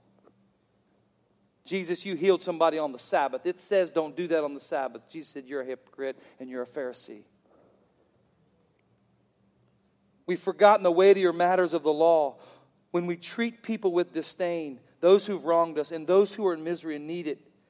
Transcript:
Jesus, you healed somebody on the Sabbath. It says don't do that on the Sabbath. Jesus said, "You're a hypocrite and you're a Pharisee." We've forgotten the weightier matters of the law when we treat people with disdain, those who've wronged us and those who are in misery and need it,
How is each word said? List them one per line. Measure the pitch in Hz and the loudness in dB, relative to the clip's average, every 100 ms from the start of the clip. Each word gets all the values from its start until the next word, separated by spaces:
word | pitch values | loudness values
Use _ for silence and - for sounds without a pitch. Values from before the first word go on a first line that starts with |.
| _ _ _ _ _ _ _ _ _ _ _ _ _ _ _ _ - | _ _ _ _ _ _ _ _ _ _ _ _ _ _ _ _ -8
Jesus, | 190 165 175 202 | -8 -6 -8 -6
you | |
healed | 165 190 175 | 0 2 2
somebody | - 165 160 156 | 0 0 0 0
on | 151 | -6
the | 123 | -8
Sabbath. | - 180 139 127 | -4 -2 0 -2
It | 180 180 | -6 -8
says | - 196 175 | -2 0 0
don't | 165 156 147 | -2 -4 -6
do | 180 | -2
that | 165 | -2
on | 147 | -2
the | 143 | -8
Sabbath. | - 151 131 117 - | -8 -6 -6 -10 -18
Jesus | 160 143 | -18 -16
said, | 139 127 | -16 -10
"You're | 139 | -10
a | |
hypocrite | 131 127 _ - 135 135 - _ | -8 -12 _ -10 -10 -10 -18 _
and | 131 | -14
you're | 127 | -10
a | 123 | -10
Pharisee." | 151 127 120 - 104 _ _ _ _ _ _ _ _ _ _ _ _ _ _ _ _ _ _ _ _ _ _ _ _ _ _ _ _ _ _ - | -8 -10 -10 -16 -20 _ _ _ _ _ _ _ _ _ _ _ _ _ _ _ _ _ _ _ _ _ _ _ _ _ _ _ _ _ _ -8
We've | 180 | -6
forgotten | - 180 202 214 | -6 4 6 6
the | 185 | 4
weightier | 170 190 196 180 | 6 6 6 4
matters | 165 175 185 175 | 2 2 2 0
of | 160 | 0
the | 147 | -2
law | 151 165 165 143 - - - _ _ _ | 2 4 4 2 -4 -20 -20 _ _ _
when | 175 175 | -4 -4
we | 170 | -6
treat | - - 233 233 | -8 -6 -6 -6
people | - 220 190 | -8 -4 -2
with | 175 175 | 0 -2
disdain, | 156 151 - 175 170 151 123 _ _ | -6 -10 -6 -4 -4 -8 -12 _ _
those | 170 196 202 | 6 6 4
who've | 190 | -6
wronged | 139 165 165 151 | 0 2 2 -2
us | 143 | -6
and | 165 156 | -8 2
those | 185 202 | 4 4
who | 220 196 | 0 -2
are | |
in | 165 | -2
misery | 160 170 160 151 | -6 -8 -8 -10
and | 151 | -8
need | 175 156 | -8 -8
it, | - _ _ _ | -10 _ _ _